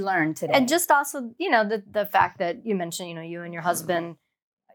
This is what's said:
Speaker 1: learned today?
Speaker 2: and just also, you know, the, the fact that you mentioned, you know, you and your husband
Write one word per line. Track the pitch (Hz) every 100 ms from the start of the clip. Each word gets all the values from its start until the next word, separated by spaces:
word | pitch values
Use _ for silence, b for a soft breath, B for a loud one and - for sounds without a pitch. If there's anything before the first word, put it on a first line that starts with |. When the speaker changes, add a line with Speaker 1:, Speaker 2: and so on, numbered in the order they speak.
Speaker 1:
learned | 202 262 220 311
today? | 165
Speaker 2:
and | 277 247
just | 330 -
also, | 285 294 285 233 -
you | 359
know, | 240 208
the, | 220 202
the | 214 202
fact | 196 180 -
that | 175 -
you | 226
mentioned, | 190 170 170 175
you |
know, | 165
you | 165 170
and | 170
your | 170
husband | 170 170 160 170 170 160 _ _ _ _ _